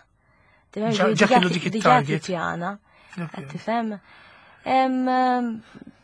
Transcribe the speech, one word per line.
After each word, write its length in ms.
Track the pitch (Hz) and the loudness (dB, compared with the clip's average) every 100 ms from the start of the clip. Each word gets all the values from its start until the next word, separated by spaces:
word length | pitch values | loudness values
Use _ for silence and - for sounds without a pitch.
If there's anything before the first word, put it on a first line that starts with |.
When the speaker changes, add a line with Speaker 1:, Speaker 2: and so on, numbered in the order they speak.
| _ _ _ _ _ _ _ | _ _ _ _ _ _ _
Speaker 1:
Tifhem? 200 | - 220 | -6 -2
Speaker 2:
Ġa-, 160 | 208 196 | 0 2
Speaker 1:
Diġà 160 | 170 208 | 4 4
Speaker 2:
ġa 20 | |
kellu 200 | 247 180 | 6 4
Speaker 1:
ti-, 60 | |
Speaker 2:
dik 180 | 170 185 | 0 -2
Speaker 1:
diġà 60 | 214 | 0
Speaker 2:
it-target. 440 | 175 233 143 180 | 4 4 2 -4
Speaker 1:
tippjana. 560 | - 175 170 165 175 202 _ _ _ - | -4 -6 -4 -4 -6 -8 _ _ _ -10
Speaker 2:
Ok. 120 | 165 | -10
Speaker 1:
Qed 140 | - 139 | -10 -12
tifhem? 500 | 175 - 233 226 202 - - - - - - | -10 -4 -4 -4 -8 -16 -20 -20 -20 -20 -14
Em, 440 | - 262 262 254 254 | -2 2 2 0 0
em, 540 | 254 254 247 240 220 - - - - | 2 2 0 -2 -6 -14 -20 -20 -20